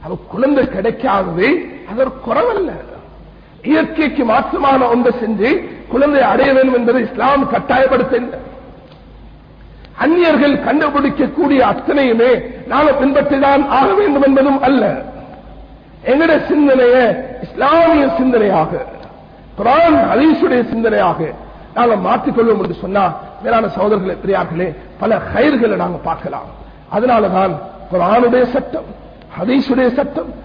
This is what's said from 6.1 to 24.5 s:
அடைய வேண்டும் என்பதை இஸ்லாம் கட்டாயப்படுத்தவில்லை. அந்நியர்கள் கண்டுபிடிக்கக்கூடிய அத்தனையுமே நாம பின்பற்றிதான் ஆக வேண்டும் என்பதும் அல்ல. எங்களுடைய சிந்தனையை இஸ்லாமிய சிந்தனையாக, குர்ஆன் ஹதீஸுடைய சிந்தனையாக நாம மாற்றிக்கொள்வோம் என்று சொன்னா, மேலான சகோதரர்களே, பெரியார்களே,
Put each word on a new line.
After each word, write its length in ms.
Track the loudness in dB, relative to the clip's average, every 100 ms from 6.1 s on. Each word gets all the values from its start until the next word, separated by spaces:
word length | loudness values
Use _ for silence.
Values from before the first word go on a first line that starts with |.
| 4 2
அடைய 180 | 2 2 4
வேண்டும் 200 | 4 2
என்பதை 200 | 2 0 0
இஸ்லாம் 360 | -2 0 2 0
கட்டாயப்படுத்தவில்லை. 840 | -4 0 2 2 2 0 -2 -4 -10 -16 -20 -20 -20 -20 -20 -20 -20 -20 -20 -20 -20 -20 -20 -20 -4
அந்நியர்கள் 520 | 0 2 4 4 2 0 0
கண்டுபிடிக்கக்கூடிய 920 | 0 0 0 -2 0 -2 0 0 4 2
அத்தனையுமே 600 | 0 -2 0 2 4 4 2 -2 -14 -4
நாம 140 | 0 2 2
பின்பற்றிதான் 640 | 2 2 0 2 2 2 2 2
ஆக 100 | 2 2
வேண்டும் 260 | 2 4 4
என்பதும் 320 | 4 4 2 2
அல்ல. 160 | 2 2 -2 -8 -16 -18 -20 -20 -20 -20 -20 -20 -12 0
எங்களுடைய 300 | 2 4 2 2
சிந்தனையை 540 | 2 4 4 4 4 2 0 -6 -12 -12
இஸ்லாமிய 600 | -2 2 4 4 4 2 0
சிந்தனையாக, 520 | 0 2 2 0 -2 -4 -10 -14 -20 -20 -20 -20 -20 -6
குர்ஆன் 420 | 0 4 4 4 2
ஹதீஸுடைய 500 | 2 2 2 2 0 -2
சிந்தனையாக 480 | -2 0 0 0 -2 -6 -8 -18 -20 -12 -2
நாம 180 | 0 0 0
மாற்றிக்கொள்வோம் 560 | -2 -2 0 2 2
என்று 120 | -2 -6
சொன்னா, 200 | -4 -2 -2 -4 -14 -10
மேலான 240 | -2 0 -2
சகோதரர்களே, 420 | -2 0 0 -2 -6
பெரியார்களே, 460 | -2 -2 -2